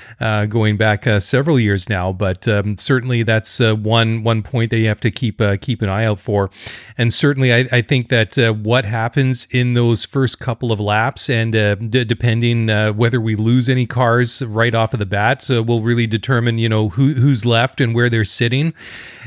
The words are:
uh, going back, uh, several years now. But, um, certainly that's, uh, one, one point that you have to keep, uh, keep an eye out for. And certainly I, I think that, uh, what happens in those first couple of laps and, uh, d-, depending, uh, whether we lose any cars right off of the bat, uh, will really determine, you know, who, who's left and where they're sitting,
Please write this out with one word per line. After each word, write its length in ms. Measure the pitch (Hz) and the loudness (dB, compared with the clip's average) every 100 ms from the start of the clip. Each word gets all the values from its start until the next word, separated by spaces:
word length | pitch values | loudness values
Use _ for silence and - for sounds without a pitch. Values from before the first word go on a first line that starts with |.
| - - | -18 -6
uh, 260 | 113 107 104 | -4 -2 0
going 300 | 113 110 104 | 0 2 2
back, 300 | 110 104 120 | 2 2 2
uh, 140 | 104 | 0
several 380 | - 131 151 135 | 2 0 2 2
years 280 | 107 98 - | 2 0 -2
now. 240 | 95 92 | -2 -2
But, 340 | 95 98 92 117 | -2 -2 -2 0
um, 300 | 101 101 98 | 0 0 -2
certainly 460 | - 131 127 120 | 0 0 0 -2
that's, 380 | 113 110 - - | 0 0 0 0
uh, 140 | 113 | 2
one, 480 | 110 107 113 113 113 | 0 2 2 2 0
one 200 | 110 110 | 0 -2
point 280 | - 120 117 | -2 -2 0
that 80 | 113 | 0
you 100 | 110 | 0
have 120 | 104 | 0
to 100 | 117 | -2
keep, 300 | - 113 - | -2 -4 0
uh, 160 | 104 98 | 0 0
keep 220 | - 113 | -2 -4
an 60 | 101 | -2
eye 160 | 98 | 0
out 160 | 113 98 | 0 -2
for. 300 | - 104 98 - - - - - | -2 -2 -2 -6 -16 -16 -12 -2
And 160 | 117 | 0
certainly 400 | - 143 135 127 | 2 0 2 2
I, 140 | 120 127 | 2 2
I 100 | 123 | 0
think 260 | 113 131 117 | 0 -2 0
that, 300 | 120 107 - | 0 0 0
uh, 140 | 117 | 0
what 320 | 107 104 127 | 0 0 0
happens 640 | 104 113 117 147 131 123 - | 0 -2 -2 0 0 -2 -2
in 240 | 127 123 | -2 0
those 300 | 120 120 113 | 2 2 0
first 340 | - 139 127 - | -2 -2 -2 -2
couple 320 | 123 113 123 | -6 -4 -4
of 80 | 104 | -2
laps 500 | 104 107 123 - - | 0 0 0 -2 -2
and, 280 | 117 113 110 | 0 0 2
uh, 180 | 104 | 0
d-, 300 | 101 113 123 | 0 -2 -2
depending, 680 | 113 117 120 113 120 117 110 | 0 0 0 2 0 0 0
uh, 220 | 104 107 | 0 0
whether 280 | 104 117 123 | 0 0 0
we 140 | 110 | 0
lose 340 | 107 113 127 123 | 0 2 2 2
any 180 | 127 117 | 0 -2
cars 540 | 123 120 120 120 - | 0 2 2 0 -2
right 320 | 117 107 117 | -4 0 0
off 180 | 113 110 | 0 0
of 80 | 110 | -2
the 60 | 98 | -4
bat, 440 | 101 110 139 - | 0 0 -2 -2
uh, 120 | 120 | -2
will 180 | 113 117 | 0 0
really 240 | 113 120 113 | 0 0 0
determine, 520 | 110 - 123 117 113 | -2 -2 0 0 0
you 100 | 113 | 0
know, 220 | 110 107 | 0 0
who, 240 | 104 135 | 0 0
who's 300 | 131 139 123 | 2 2 2
left 360 | 120 117 127 - | 2 2 0 0
and 140 | 117 | 0
where 140 | 117 120 | 2 2
they're 160 | 113 | 2
sitting, 480 | 104 - 117 131 160 - - - - - | 0 0 0 0 -2 -6 -14 -18 -18 -18